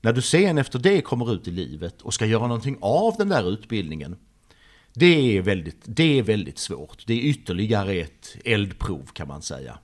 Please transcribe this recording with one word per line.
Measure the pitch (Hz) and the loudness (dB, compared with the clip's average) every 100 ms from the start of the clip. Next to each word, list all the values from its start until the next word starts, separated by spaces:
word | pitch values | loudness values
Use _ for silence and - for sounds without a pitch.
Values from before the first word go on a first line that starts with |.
När | 110 | 2
du | 120 | 0
sen | 123 160 196 156 | 4 4 4 4
efter | 135 127 | 0 2
det | 139 202 | 4 4
kommer | - 123 120 | 2 -2 -2
ut | 107 - | -4 -4
i | |
livet | 87 78 76 85 - | -6 -8 -8 -10 -10
och | - | -8
ska | - 110 | -2 0
göra | 113 120 | 2 0
någonting | 120 135 135 | -2 -4 -4
av | 98 139 226 220 | 0 2 2 0
den | 202 | 0
där | 170 90 | 2 0
utbildningen, | 107 - 113 82 78 71 90 _ _ _ _ _ _ _ | -4 -4 -4 -4 -8 -10 -14 _ _ _ _ _ _ _
det | - 175 165 131 101 | 4 6 6 4 2
är | |
väldigt, | 92 98 80 - | 2 0 -2 -12
det | - 110 160 139 | -10 0 2 4
är | |
väldigt | 107 107 76 69 | 2 0 -2 -8
svårt. | - 71 76 - - | -8 -8 -12 -16 -4
Det | |
är | 113 139 | 0 0
ytterligare | 139 - 90 107 110 95 | -2 -2 -4 0 0 0
ett | 95 80 _ - - | -2 -4 _ -20 -12
eldprov, | - 110 101 82 - 85 65 | 0 0 0 -4 -6 -6 -8
kan | - 73 | -12 -12
man | 69 | -10
säga. | - 65 65 55 | -12 -12 -12 -16